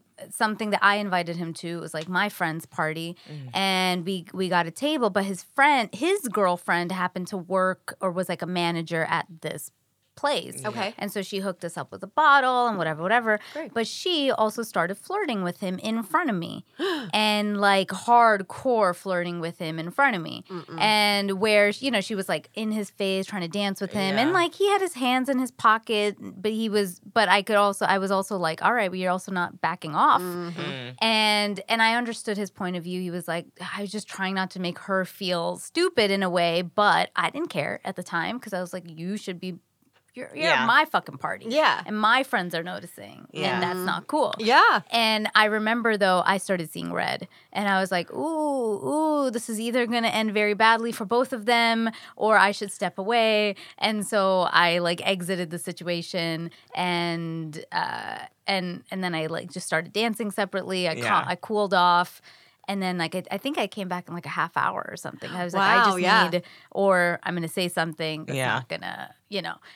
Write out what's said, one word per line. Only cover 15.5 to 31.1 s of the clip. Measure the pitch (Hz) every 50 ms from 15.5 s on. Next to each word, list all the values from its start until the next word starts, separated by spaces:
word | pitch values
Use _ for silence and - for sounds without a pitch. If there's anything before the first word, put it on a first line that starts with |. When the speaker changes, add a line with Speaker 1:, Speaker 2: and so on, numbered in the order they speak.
| 175 -
Speaker 1:
him | 208 180 185 185
in | 202 220 226 226
front | 226 - - 339 359 277
of | 208
me | 175 170 113 110 - - _ _ - 320 392
Speaker 3:
<gasps> | 349 294 247 175 -
Speaker 1:
and, | 208 214 214 208 208 208 208 208 202
like, | 202 202 196 196 185 -
hardcore | 190 185 - - 240 240 233 226 214 196 185 - - - - 262 240 220 208 180 175
flirting | - - 196 185 175 175 175 175 175
with | 160 170 170 -
him | 175 160 160 165
in | 160 175
front | - - 277 269 214
of | 180
me. | 160 - - - - -
Speaker 3:
Mm-mm. | 190 170 - - - 165
Speaker 1:
And | - 214 214 214 208 208 202 202 202 196 196 185
where, | 214 220 214 208 208 202
you | 202 - - 277
know, | 240 202
she | 190 - 226
was, | 190 185 -
like, | 175 156 - - -
in | - 220 214
his | 214 220 202 -
face | - - 202 190 190 190 190
trying | - 208 196
to | 175 170
dance | 160 202 202 196 196 -
with | 202 185
him. | - 208 190 190 190 220
And, | 254 311
Speaker 2:
Yeah. | 359
Speaker 1:
like, | 370 339 339 -
he | - 392 403
had | 403 392
his | 392 339 -
hands | 247 262 247 254 262 262 262
in | 277 254
his | 262 247
pocket, | - - - 226 220 226 220 - 220 208 208 208 190 -
but | - - - 190 185 214
he | 220 220 226 220
was, | 196 208 202 185 175 -
but | - 202 - 233 208 180
I | 185 208
could | 190 - 214
also, | 202 202 202 196 - 208
I | 170 190 196
was | 190 196
also | 202 190 196 - 214
like, | 185 175 160 165 -
"All | - 196
right, | 233 240 208 185
but | 180 185
you're | 185 180
also | 180 185 - -
not | 190 180 175 - - 180
backing | - 165 175 - - 160 147
off." | 175 247 302 247 185
Speaker 3:
Mm-hmm. | 180 180 175 175 175 175 170 170
Speaker 2:
Mm. | 151 143 139 131 123 123 127 -
Speaker 1:
And, | 220 226